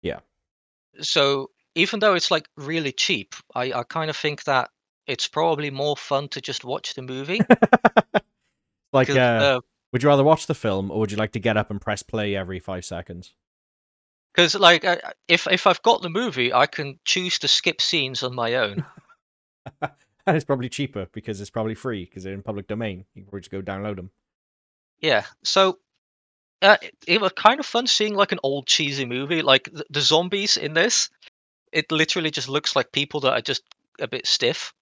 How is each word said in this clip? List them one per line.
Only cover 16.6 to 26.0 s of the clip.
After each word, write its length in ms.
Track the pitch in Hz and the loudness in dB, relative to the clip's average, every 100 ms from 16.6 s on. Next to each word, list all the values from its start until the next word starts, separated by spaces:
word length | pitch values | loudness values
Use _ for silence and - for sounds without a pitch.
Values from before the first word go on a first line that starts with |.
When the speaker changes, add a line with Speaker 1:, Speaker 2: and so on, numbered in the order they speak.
| 147 | 2
Speaker 2:
can 340 | - 143 - | 0 -10 -10
choose 360 | - - 180 - | -4 -2 -2 -4
to 80 | - | 0
skip 320 | - - 165 | 0 0 -2
scenes 420 | - 170 131 127 | -2 -2 -2 -4
on 100 | 127 | -6
my 220 | 123 117 123 | -4 -2 0
own. 300 | 107 101 147 | -2 -4 -10
Speaker 1:
<laughs> 60 | - _ _ _ _ _ _ - _ 147 _ _ _ - | -14 _ _ _ _ _ _ -20 _ -10 _ _ _ 0
And 100 | 160 | 0
it's 80 | - | 2
probably 240 | 139 123 | -2 -2
cheaper, 380 | - 139 107 95 | -6 -6 -6 -10
because 280 | - 110 101 | -10 -10 -10
it's 80 | 101 | -8
probably 240 | - 110 | -4 -4
free, 320 | 110 131 110 87 | -4 -6 -6 -8
'cause 180 | - | -12
they're 120 | 92 98 | -10 -10
in 80 | |
public 240 | 101 104 95 | -8 -10 -6
domain. 380 | 107 113 92 95 - | -6 -6 -8 -14 -20
You 80 | |
can 80 | 98 | -14
probably 100 | 101 | -14
just 80 | 87 | -10
go 100 | 98 | -10
download 380 | 92 98 104 101 | -8 -8 -6 -8
'em. 140 | 90 _ _ _ _ _ _ _ _ _ | -12 _ _ _ _ _ _ _ _ _
Speaker 2:
Yeah, 260 | 160 117 - - | 2 2 2 -10
so, 360 | - - 190 185 _ _ | 0 4 4 2 _ _